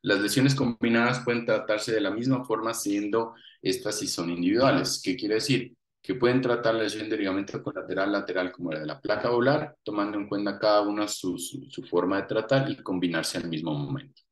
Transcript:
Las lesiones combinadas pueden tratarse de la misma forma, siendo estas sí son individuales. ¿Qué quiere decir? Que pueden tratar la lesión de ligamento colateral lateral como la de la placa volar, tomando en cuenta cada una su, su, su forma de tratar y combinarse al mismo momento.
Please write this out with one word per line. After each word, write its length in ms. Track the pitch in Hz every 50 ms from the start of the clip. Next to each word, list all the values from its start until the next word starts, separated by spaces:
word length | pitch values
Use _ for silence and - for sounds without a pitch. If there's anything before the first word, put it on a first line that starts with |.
| -
Las 160 | 107 104 95
lesiones 360 | 101 104 - 135 131 139 135
combinadas 640 | - 135 120 117 - - 117 117 117 117 120 135 135
pueden 260 | - 123 120 120 117
tratarse 460 | 117 110 104 - - 107 107 - -
de 100 | 113 107
la 80 | 101 95
misma 340 | 101 113 120 135 135 127 131
forma, 300 | - 110 107 110 113 117
siendo 640 | - - 101 101 101 104 104 104 113 117 117 - - - - - _
estas 380 | - 92 92 - - 104 107 104
sí 80 | 98
son 240 | 92 - - 85 85
individuales. 680 | 87 85 87 92 101 - 135 131 104 90 - - - - -
¿Qué 120 | 95 92
quiere 200 | - 110 - 107
decir? 400 | 113 - - 131 - - - - _ _ _ _ _
Que 140 | _ - 123
pueden 260 | 123 123 123 123 135
tratar 320 | 127 123 120 117 - 117 113
la 80 | 113
lesión 260 | 110 101 101 107 104
de 100 | 107 110
ligamento 440 | 104 101 95 92 98 101 - - -
colateral 500 | - 104 - 92 90 - 92 95 98 101
lateral 400 | 104 101 98 - 90 92 90 87
como 200 | - - 87 82
la 80 | 78 78
de 80 | 78
la 120 | 76 73 -
placa 300 | _ - 104 104 - 120
volar, 460 | 123 120 120 135 147 156 - - - _ _
tomando 340 | - 104 104 101 104 104
en 100 | 101 101
cuenta 300 | - 101 101 104 101 98
cada 240 | - 107 107 104 104
una 260 | 104 104 104 107 107
su, 300 | 104 - - - 92 87
su, 300 | - - - - - - -
su 140 | - - -
forma 360 | - - 87 87 90 98 98
de 80 | 98
tratar 400 | - 107 110 110 - 135 135 139 -
y 60 | 107
combinarse 600 | - - - 95 90 90 87 82 82 80 - -
al 100 | 90 85
mismo 280 | 85 80 78 80 80 76
momento. 480 | 73 71 - - 135 - - _ _ _ _